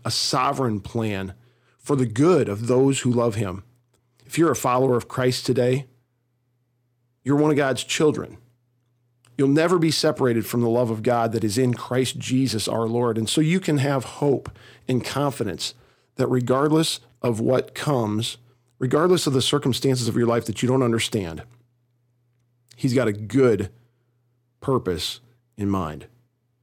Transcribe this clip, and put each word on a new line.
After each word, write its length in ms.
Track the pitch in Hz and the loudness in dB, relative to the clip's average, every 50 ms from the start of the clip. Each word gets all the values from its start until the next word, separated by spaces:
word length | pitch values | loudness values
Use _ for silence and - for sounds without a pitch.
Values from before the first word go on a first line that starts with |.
| - | -6
a 60 | 120 | -6
sovereign 720 | - - - - - 135 127 139 135 135 135 120 107 101 | -4 -2 -2 -2 0 0 0 0 0 0 0 -2 -2 -4
plan 540 | 98 - - 113 113 107 104 95 95 95 95 - _ _ _ _ _ _ _ _ | -6 -6 -6 -4 -4 -2 -4 -4 -6 -8 -10 -14 _ _ _ _ _ _ _ _
for 180 | _ - 147 | _ -2 0
the 100 | 135 131 | 0 0
good 420 | 113 104 123 147 180 185 147 113 98 | -2 0 2 4 4 4 4 2 0
of 180 | 101 104 117 | -2 -4 -2
those 340 | 120 127 127 135 139 135 - | 0 2 4 4 4 2 2
who 100 | - 127 | 0 0
love 260 | 120 120 117 120 101 | 2 2 0 0 0
him. 260 | 110 107 92 92 95 - _ _ _ _ _ _ _ _ _ _ _ _ | -2 -4 -4 -6 -8 -12 _ _ _ _ _ _ _ _ _ _ _ _
If 100 | - - | -6 -2
you're 160 | 147 170 160 123 | 0 2 2 2
a 40 | |
follower 400 | - - 131 123 127 135 131 123 | 0 0 0 2 2 2 2 2
of 120 | 113 - - | 0 -2 -4
Christ 380 | - - 127 127 127 - - | -4 -2 0 0 0 0 -2
today, 400 | - 123 127 123 123 127 143 139 - _ _ _ _ _ _ _ _ _ _ _ _ _ _ _ _ _ _ _ _ _ _ _ _ _ _ - | -2 0 2 2 2 0 0 -4 -8 _ _ _ _ _ _ _ _ _ _ _ _ _ _ _ _ _ _ _ _ _ _ _ _ _ _ -2
you're 120 | 127 143 | 0 2
one 140 | 143 151 151 | 4 4 4
of 60 | 147 | 4
God's 280 | 139 147 135 131 - - | 2 2 0 0 -2 -4
children. 540 | - - - 160 151 - - - - - - _ _ _ _ _ _ _ _ _ _ _ _ _ _ _ _ _ _ _ - | -4 -2 2 2 2 2 0 -4 -10 -14 -20 _ _ _ _ _ _ _ _ _ _ _ _ _ _ _ _ _ _ _ 0
You'll 100 | 139 139 | 2 4
never 300 | 139 156 160 175 185 175 | 4 4 4 4 4 4
be 120 | 160 160 | 2 2
separated 560 | 143 - - 156 143 - 135 123 117 113 104 | 2 2 2 0 2 2 2 2 2 0 0
from 160 | - - 120 120 | -2 0 0 0
the 60 | 117 | 2
love 220 | 113 120 123 113 | 2 2 0 0
of 120 | 113 107 107 | -2 -2 0
God 300 | 123 120 117 113 113 110 | 0 0 2 0 0 -2
that 120 | 113 113 | -2 -2
is 140 | 110 101 127 | -2 0 0
in 160 | 131 123 120 | 0 0 0
Christ 440 | - - - 123 127 131 123 - 123 | -2 -4 -4 -2 -2 0 -2 -4 -6
Jesus 500 | - - 127 131 135 120 110 107 - 104 | -6 -2 0 0 0 0 -2 -4 -4 -4
our 180 | 113 110 113 | -2 -2 -2
Lord. 320 | 113 117 120 120 120 110 113 | -2 0 0 0 0 0 0
And 100 | 110 - | -2 0
so 120 | - 160 | 0 0
you 200 | 156 156 175 190 | 2 2 2 0
can 180 | 190 - 151 143 | 0 0 0 2
have 260 | 131 143 139 135 - | 2 0 0 -2 -2
hope 460 | - - - 143 143 131 - - - - - - - - - _ - | -6 -6 -2 0 0 0 0 -2 -8 -16 -18 -20 -20 -20 -12 _ -2
and 160 | 127 120 - | -2 -2 -2
confidence 680 | - - 135 143 143 127 - 120 101 85 - - - - _ _ _ _ _ _ _ _ | -4 -4 -2 -2 -2 -2 -4 -4 -6 -6 -6 -8 -10 -10 _ _ _ _ _ _ _ _
that 120 | - 131 123 | -4 -2 0
regardless 720 | 131 127 123 117 127 135 147 156 156 160 165 - - - - _ _ _ - | 0 0 0 2 2 2 2 2 2 2 2 0 -2 -6 -10 _ _ _ -4
of 180 | 123 113 104 | -2 -2 0
what 340 | 117 127 127 123 - - - | 0 0 0 0 0 -4 -8
comes, 640 | - - 151 143 123 113 104 104 107 113 - - - _ _ _ _ _ _ _ - | -6 -2 0 0 0 0 0 -2 -4 -4 -6 -8 -12 _ _ _ _ _ _ _ -6
regardless 480 | 127 127 147 147 165 180 185 170 - | -2 0 2 2 4 4 2 2 2
of 60 | 156 131 | 2 0
the 100 | 131 117 | 2 2
circumstances 680 | - 147 143 - 139 113 - - 139 127 127 120 113 | 2 0 0 0 0 0 0 0 0 0 0 -2 -2
of 80 | - | 0
your 100 | - 120 | 0 2
life 180 | 117 117 120 113 | 2 2 0 -2
that 160 | - 104 - 127 | -4 -4 -2 0
you 60 | 117 | 0
don't 140 | 131 135 131 | 2 2 2
understand, 600 | 117 113 113 - - - 110 92 82 80 78 - - _ _ _ _ _ _ _ _ _ _ _ _ _ _ _ _ _ _ _ _ _ _ _ _ - | 2 0 0 -2 -2 -2 -4 -4 -4 -8 -10 -14 -16 _ _ _ _ _ _ _ _ _ _ _ _ _ _ _ _ _ _ _ _ _ _ _ _ -10
he's 180 | - - 135 120 | -6 -4 0 0
got 140 | 135 120 110 | 2 0 0
a 40 | 101 | -2
good 580 | 107 110 98 98 139 131 123 110 98 101 98 - _ _ _ _ _ _ _ _ _ _ _ _ _ _ _ _ _ | -4 -6 -4 0 4 4 4 4 2 0 -6 -10 _ _ _ _ _ _ _ _ _ _ _ _ _ _ _ _ _
purpose 600 | - - 131 117 120 92 87 80 - - - - - _ _ _ _ _ _ | -4 -2 -2 0 0 -2 -4 -4 -4 -8 -10 -12 -16 _ _ _ _ _ _
in 120 | - 101 101 | -6 -4 -2
mind. 380 | 98 95 85 78 76 73 - - _ _ _ _ _ _ _ _ _ _ | -2 -2 -4 -6 -8 -12 -16 -20 _ _ _ _ _ _ _ _ _ _